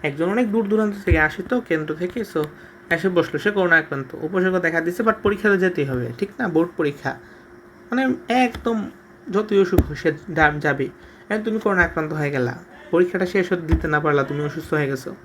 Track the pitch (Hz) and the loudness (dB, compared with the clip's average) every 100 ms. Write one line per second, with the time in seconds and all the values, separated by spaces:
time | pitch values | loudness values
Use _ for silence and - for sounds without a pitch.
0 | 156 143 170 214 240 214 202 214 214 202 | -4 -2 -2 0 0 0 0 0 0 -2
1 | - 165 156 - 185 254 - 160 156 156 | 2 4 2 0 -4 -4 0 -2 -2 -4
2 | 180 240 220 160 147 - - - - 170 | -4 -6 -6 -4 -4 -8 -20 -20 -4 0
3 | 190 175 - 147 208 202 180 165 156 139 | 2 2 0 0 -2 2 4 4 2 -6
4 | 127 - 156 185 185 185 170 165 165 175 | -8 -8 -4 0 2 2 0 0 -2 0
5 | 220 214 202 202 208 196 185 175 139 127 | 0 2 0 0 2 2 2 0 -2 -2
6 | 117 120 196 - 127 160 170 - 151 143 | -4 -6 -8 -4 -2 0 0 -2 -4 -2
7 | 139 131 - - - - - - - 247 | -8 -8 -16 -20 -20 -20 -20 -20 -6 -2
8 | 262 - - 247 247 - - 226 202 - | 0 -2 0 2 2 0 -4 -4 -6 -12
9 | - - - 196 214 202 185 175 - 147 | -20 -20 -4 -2 2 2 4 2 0 -2
10 | 165 151 - 160 156 147 151 139 127 - | -4 -4 -6 2 2 4 0 0 -4 -6
11 | - - - 214 220 220 214 185 170 - | -20 -20 -6 -4 -2 -2 0 4 2 2
12 | 156 151 143 139 123 - - - - 170 | -4 -2 -2 0 0 -2 -14 -20 0 2
13 | 180 180 180 202 180 175 160 160 165 151 | 4 2 0 0 0 -2 0 0 2 0
14 | 156 143 139 147 147 160 160 156 143 135 | 2 2 0 -2 -4 -6 -4 -2 0 -4
15 | - - | -8 -14